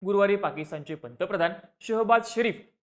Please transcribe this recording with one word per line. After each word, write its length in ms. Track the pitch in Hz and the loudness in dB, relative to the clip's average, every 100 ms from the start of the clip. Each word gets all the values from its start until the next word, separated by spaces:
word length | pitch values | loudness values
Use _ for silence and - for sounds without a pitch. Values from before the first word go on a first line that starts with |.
गुरुवारी 320 | 185 202 202 202 | 0 4 4 2
पाकिस्तानचे 580 | 170 143 151 156 147 | -2 -4 -8 -10 -10
पंतप्रधान 580 | 151 120 120 185 202 170 - - _ | -10 -10 -6 -4 0 0 -2 -16 _
शहबाज 540 | - 220 220 233 226 | -4 0 4 4 2
शरीफ 260 | 226 233 170 - _ | 0 0 -2 -10 _